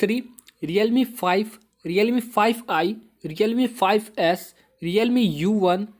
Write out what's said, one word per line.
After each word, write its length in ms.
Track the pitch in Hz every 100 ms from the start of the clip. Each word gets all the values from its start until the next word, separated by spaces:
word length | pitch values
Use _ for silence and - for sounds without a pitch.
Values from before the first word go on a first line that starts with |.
थ्री, 220 | 202 240 - - - -
Realme 400 | 151 185 220 240 254
फ़ाइव, 400 | - 180 190 214 - _ _
Realme 360 | 160 175 226 247
फ़ाइव 380 | 233 - 214 233 -
आई, 240 | 165 175 220 - _ 156
Realme 400 | 156 214 233 247
फ़ाइव 360 | 233 190 214 214 -
एस, 340 | 170 180 - - _ -
Realme 360 | 165 190 233 247
यू 320 | 220 147 175
वन, 340 | 214 185 185 208 -